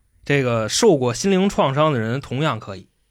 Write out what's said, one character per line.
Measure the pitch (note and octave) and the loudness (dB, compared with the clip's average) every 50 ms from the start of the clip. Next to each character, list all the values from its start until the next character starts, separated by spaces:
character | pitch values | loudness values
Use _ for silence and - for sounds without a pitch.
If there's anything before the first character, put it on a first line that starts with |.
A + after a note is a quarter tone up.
| _ _ _ _ - | _ _ _ _ -4
这 | - C#3+ C#3 C3 | -2 0 0 2
个 | B2 A#2 A2+ A2 G#2+ | 0 0 -2 -2 -2
受 | - - A#3+ A3 E3+ | 0 2 4 4 4
过 | C3+ B2+ A#2+ A#2 | 4 2 -2 -2
心 | - - G3 | -2 0 0
灵 | F#3+ F#3 F#3+ G3+ | 2 2 2 0
创 | - - F3+ C#3 C3 | 2 0 0 0 2
伤 | D3 D#3 D#3 C#3+ | 2 2 2 2
的 | A#2 | 0
人 | A2 A2+ A#2+ C#3 | -2 -2 -4 -6
同 | - - - C#3 D#3 | -6 -8 -6 -4 -2
样 | D3+ A#2+ A2 | -2 -2 -4
可 | - - G2 | -8 -12 -14
以。 | F2+ - - _ _ _ _ | -14 -16 -20 _ _ _ _